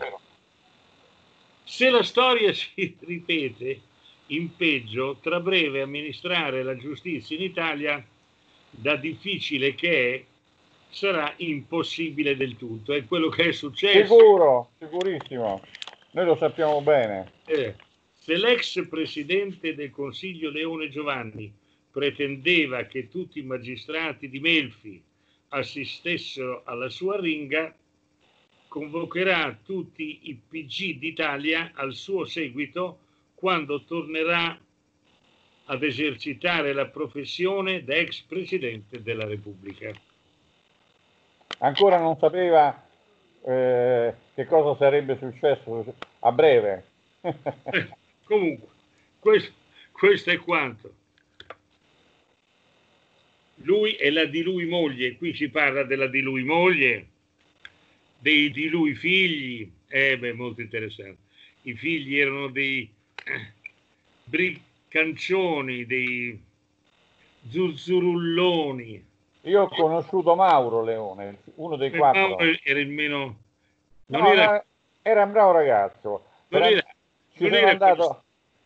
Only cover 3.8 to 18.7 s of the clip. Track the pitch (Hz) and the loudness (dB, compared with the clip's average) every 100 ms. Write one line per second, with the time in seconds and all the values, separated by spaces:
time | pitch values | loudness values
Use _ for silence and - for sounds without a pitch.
3.8 | _ _ _ _ - 147 170 - 170 139 | _ _ _ _ -10 -8 -6 -2 0 0
4.8 | 113 113 135 135 165 175 175 185 151 135 | -4 -6 -6 -6 -4 -4 0 0 0 -2
5.8 | 135 143 151 131 - 175 147 131 131 123 | -6 -8 -10 -10 -6 -4 -2 -4 -4 -8
6.8 | 135 147 180 147 - 156 190 175 165 147 | -10 -12 -8 -10 -8 -8 -8 -4 -6 -4
7.8 | 147 147 117 _ _ _ _ _ _ 113 | -6 -6 -10 _ _ _ _ _ _ -6
8.8 | 123 147 156 156 196 185 - 143 139 117 | -4 -2 -4 -8 -8 -8 -6 -2 -2 -2
9.8 | 175 151 123 127 - _ _ _ _ _ | 0 2 0 -4 -10 _ _ _ _ _
10.8 | _ - 196 170 147 - 170 147 - 165 | _ -6 -2 -2 -4 -6 -6 -8 -6 -4
11.8 | 160 - 165 143 143 135 135 113 120 113 | -4 -6 -6 -2 -2 0 -4 -6 -12 -10
12.8 | 107 143 117 175 160 - 170 139 143 - | -6 -6 -2 -2 0 0 0 -2 -8 -2
13.8 | 196 196 196 233 220 190 151 123 - - | 4 6 8 10 12 10 8 4 0 -12
14.8 | 156 175 190 160 - 127 110 98 - - | -10 -4 -4 -4 -6 -4 -4 -4 -8 -20
15.8 | - - _ 165 180 156 156 - 151 147 | -20 -20 _ 0 2 2 2 0 0 2
16.8 | 143 147 110 98 95 _ - 151 117 98 | 4 4 4 -2 -8 _ -4 -2 -2 -6
17.8 | _ _ _ _ - 170 226 233 - | _ _ _ _ -4 0 2 2 0